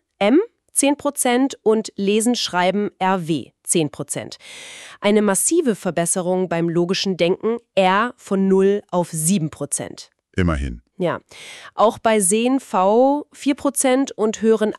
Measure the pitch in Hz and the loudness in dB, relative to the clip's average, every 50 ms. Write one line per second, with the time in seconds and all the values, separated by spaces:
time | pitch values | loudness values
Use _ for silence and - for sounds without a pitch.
0 | _ _ _ - 196 208 254 330 453 - _ _ _ _ - - - 277 285 - | _ _ _ -2 2 4 4 4 2 0 _ _ _ _ -4 0 0 0 0 0
1 | - 285 269 - - 254 240 247 262 269 - - - 208 220 220 214 - - - | -2 -4 -4 -2 0 0 2 2 0 0 -2 -2 0 2 2 2 0 -4 -6 -4
2 | 202 196 208 220 214 240 247 - - - - 180 175 185 185 208 208 170 - - | 0 0 2 2 2 0 0 -2 -2 -4 -2 0 0 2 2 0 -2 -4 -4 -2
3 | 185 185 190 190 165 151 165 139 104 - _ _ - - - 170 156 139 - - | -2 0 0 0 -2 -2 -4 -4 -6 -10 _ _ -6 -2 -2 0 0 -2 -4 -8
4 | - - - 135 107 - - - - - - - - - - - - - - - | -10 -10 -10 -10 -10 -12 -16 -20 -20 -20 -20 -20 -20 -18 -20 -20 -20 -20 -10 -4
5 | - 202 208 214 214 208 190 - - - 330 349 330 254 196 - - 190 170 175 | 0 2 2 4 4 2 0 0 0 0 0 0 0 0 -2 -2 -4 -4 -2 -2
6 | 170 165 - 196 170 175 185 185 185 175 175 165 170 170 160 175 175 175 196 - | -2 -2 -2 -2 -2 -2 -2 -2 -2 -2 -2 -2 -2 0 0 0 0 0 -2 -2
7 | - 196 190 160 175 170 190 - - 220 233 233 _ _ - 190 190 185 185 202 | -2 -2 -2 0 0 0 0 0 -2 -4 -4 -4 _ _ 0 2 2 4 2 2
8 | 226 247 - _ - - 202 196 190 190 190 190 190 196 202 208 - _ - 180 | 0 -2 -6 _ -8 -4 0 0 2 4 4 4 4 2 2 0 -4 _ -4 -4
9 | 175 - - 160 156 165 202 196 156 147 - - 143 - - - 117 - - - | -2 -4 -4 -4 -2 0 0 0 -2 -4 -6 -8 -10 -8 -6 -8 -8 -8 -14 -16
10 | - - _ _ _ _ - - 92 85 80 69 69 65 58 57 _ _ _ - | -20 -20 _ _ _ _ -2 0 0 0 0 -2 -4 -6 -8 -10 _ _ _ -4
11 | 185 165 131 - _ _ - - - - - - - - - - 202 220 - - | -4 -4 -4 -4 _ _ -20 -20 -20 -20 -20 -20 -20 -8 -2 2 2 2 2 2
12 | - 226 220 214 202 - 214 220 233 247 262 269 - - - 196 185 196 214 233 | 0 2 2 2 2 2 2 2 2 2 0 -2 -2 -2 0 2 2 4 4 4
13 | 262 277 285 294 - _ - - - 269 285 - - 285 - - - 262 254 262 | 4 4 2 0 -4 _ -14 -6 -4 -4 -2 -2 -2 -4 -2 0 0 2 2 2
14 | 277 - - - 208 226 208 - 196 226 220 214 220 214 - | 0 -2 -4 -2 -2 -2 -2 0 2 2 2 2 0 -2 -2